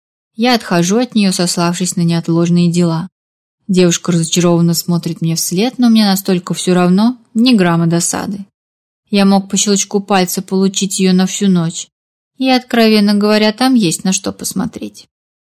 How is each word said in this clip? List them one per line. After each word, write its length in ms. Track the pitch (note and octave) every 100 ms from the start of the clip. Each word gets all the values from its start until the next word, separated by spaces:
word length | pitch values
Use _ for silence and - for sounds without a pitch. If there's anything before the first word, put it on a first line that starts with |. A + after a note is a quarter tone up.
| _ _ _ -
Я 200 | A#3 A#3+
отхожу 420 | - F3 E3+ G#3+
от 180 | B3 A3
неё, 160 | G3+
сославшись 640 | F3+ F3 - E3+ F3 F3+ -
на 60 |
неотложные 680 | E3+ E3+ E3 E3 E3+ F3 F3
дела. 360 | F3 E3+ E3 F3+ _ _ _ _ _ -
Девушка 440 | F3+ F3+ E3+ -
разочарованно 640 | F3 E3 - F3 E3+ E3+
смотрит 480 | E3 - F3 E3+ E3
мне 140 | E3 E3
вслед, 420 | - F3 A#3+ B3+
но 120 | A#3+
мне 160 | A3 G#3
настолько 480 | F#3+ - F3+ -
всё 200 | E3+ -
равно, 440 | F3+ F3+ F#3 A3+ B3+ _
ни 220 | A3 B3 A#3
грамма 320 | F3+ E3+ E3+
досады. 580 | E3+ F3 - - G3 - _ _ _ _ _ _
Я 160 | G3+ G3
мог 240 | G3 G3
по 80 | G3
щелчку 440 | G#3 G3 - G#3
пальца 400 | G3 G3 F3+ -
получить 580 | F#3+ F#3+ G3 G3 G3 -
её 140 | F#3+
на 120 | F#3 F#3
всю 220 | - G3+
ночь. 400 | F3+ E3 - - _ _ _ _ -
И, 120 | C4
откровенно 640 | B3+ B3 A#3 A3+ G#3+ G#3
говоря, 400 | G#3 G#3 G#3+ G#3+
там 200 | G#3+ C4
есть 300 | B3+ F#3 D#3
на 80 | F#3
что 220 | F#3 G3+
посмотреть. 760 | F#3+ - F#3+ F#3 - G#3 - - _ _ _ _